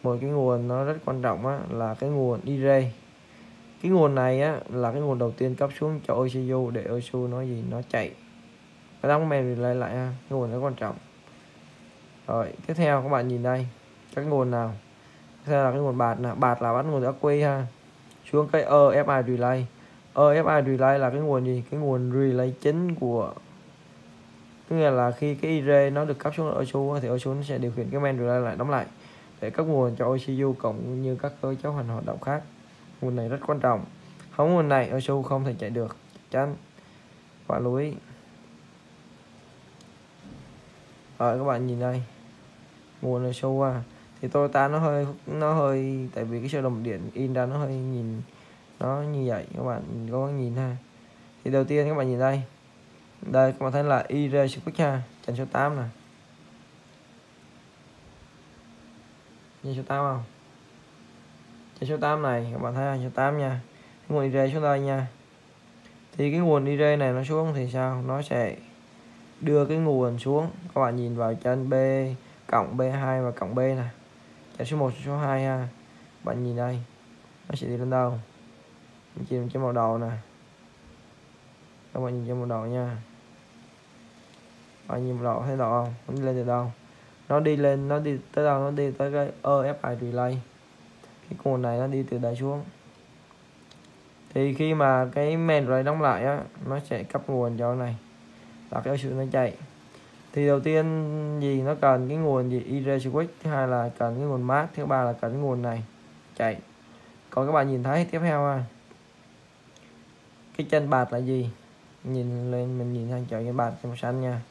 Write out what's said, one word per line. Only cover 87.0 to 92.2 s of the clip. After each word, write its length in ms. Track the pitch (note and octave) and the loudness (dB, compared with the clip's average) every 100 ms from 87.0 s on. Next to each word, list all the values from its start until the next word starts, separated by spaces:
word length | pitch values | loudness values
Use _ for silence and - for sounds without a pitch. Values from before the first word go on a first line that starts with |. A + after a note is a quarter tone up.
| - - - | -20 -20 0
Nó 100 | C#3+ | 2
đi 160 | D#3 D3 | 2 4
lên, 320 | C#3+ C#3 C#3 | 4 2 0
nó 120 | D3 | -2
đi 180 | D3+ C3+ - | 0 -4 -4
tới 140 | - D3 | 0 2
đâu? 140 | C#3 | 2
Nó 120 | C#3 | 0
đi 200 | C#3+ C#3+ | 0 -2
tới 200 | C3 C#3 | 0 -2
cái 140 | C#3+ C#3+ | 0 -2
E 480 | - - C#3 C3+ D3 | -4 2 2 2 -2
F 80 | B2+ | -6
I 60 | A#2+ | -4
relay. 400 | A#2+ B2 B2 C3 - - - - - - - - - | -4 -2 -2 -2 -8 -20 -20 -20 -20 -20 -20 -20 -14
Cái 100 | - | -4
nguồn 180 | C#3 B2+ | 0 0
này 160 | B2 A#2 | 0 -2
nó 100 | C3 | -2
đi 160 | C3+ | -2
từ 140 | C3 | -2
đây 180 | B2 | -2